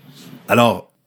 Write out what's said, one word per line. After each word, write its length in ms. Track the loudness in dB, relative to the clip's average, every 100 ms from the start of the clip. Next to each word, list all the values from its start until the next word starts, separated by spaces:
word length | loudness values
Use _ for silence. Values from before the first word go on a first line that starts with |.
| -20 -20 -20 -20 -4
Alors, 380 | 0 0 -2 -12 _